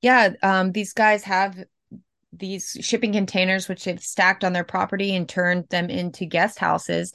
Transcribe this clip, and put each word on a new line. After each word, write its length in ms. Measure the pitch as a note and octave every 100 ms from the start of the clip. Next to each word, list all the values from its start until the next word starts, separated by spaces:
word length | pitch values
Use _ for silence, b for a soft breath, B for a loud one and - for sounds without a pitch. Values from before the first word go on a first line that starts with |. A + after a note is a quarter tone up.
Yeah, 320 | A#3+ B3+ G#3 F3
um, 300 | F#3+ F#3+ F#3
these 200 | F#3+ G3+
guys 320 | - G#3+ G#3+
have 340 | G3+ F#3+ G3 F#3 - _ _ - _ _ _
these 440 | E3+ F#3+ F#3+ - -
shipping 320 | - A3+ A3+
containers, 560 | G#3 F#3+ F#3+ F#3 F#3+ F#3
which 160 | F#3
they've 160 | - E3+
stacked 440 | - - F#3 F#3+
on 80 | F#3
their 120 | F3+
property 500 | F3 F#3 F#3+ F#3+ G3
and 140 | F#3+ F3
turned 400 | - F3+ F3+ E3+
them 220 | F3 E3+
into 340 | E3+ F3+ - E3+
guest 320 | E3 G3 -
houses. 540 | F3 E3 - E3+ F3